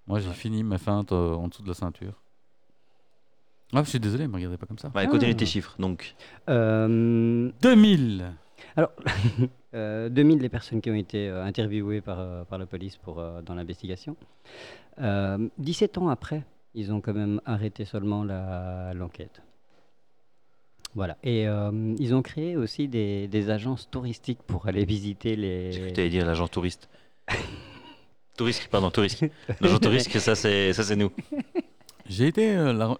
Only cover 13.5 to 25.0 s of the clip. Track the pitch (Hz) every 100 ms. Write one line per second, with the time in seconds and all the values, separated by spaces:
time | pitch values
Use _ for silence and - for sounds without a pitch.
13.5 | 87 85 85 92 92 - 151 - - -
14.5 | - - - - - 123 101 98 98 113
15.5 | - 143 175 202 - 175 123 - 156 139
16.5 | - - 113 101 107 104 104 104 104 -
17.5 | 107 107 - 104 107 101 104 104 95 95
18.5 | 92 92 92 90 90 90 - 90 - -
19.5 | - - - - - _ - - - -
20.5 | _ _ - - 107 92 - 127 113 107
21.5 | 104 104 107 110 110 127 131 120 - 165
22.5 | 170 113 - 143 120 104 101 101 107 101
23.5 | 107 117 131 - 131 127 113 - 120 -
24.5 | 90 107 95 101 107